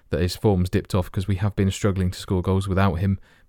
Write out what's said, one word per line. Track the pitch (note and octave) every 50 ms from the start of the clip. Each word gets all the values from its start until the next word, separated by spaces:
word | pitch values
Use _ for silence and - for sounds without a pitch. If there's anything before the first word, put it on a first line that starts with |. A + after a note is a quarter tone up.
| _ _
that | - D2
his | F2 F2+ - -
form's | - A2 G2+ F2+ F2+ F#2
dipped | - G2 - - -
off, | G2 F2 -
'cause | - G#2 F#2 -
we | G2
have | F#2 G#2+ G#2 - -
been | G2 F#2+
struggling | - - - G#2 F#2+ F#2+ F#2 F2+
to | F#2 -
score | - - G2+ F2+
goals | F2 F#2+ F#2+ F#2+ F#2+ G2
without | F2+ F#2 G2 G2 D#2+
him | E2+ G2 G2 G2 - - - _ _ _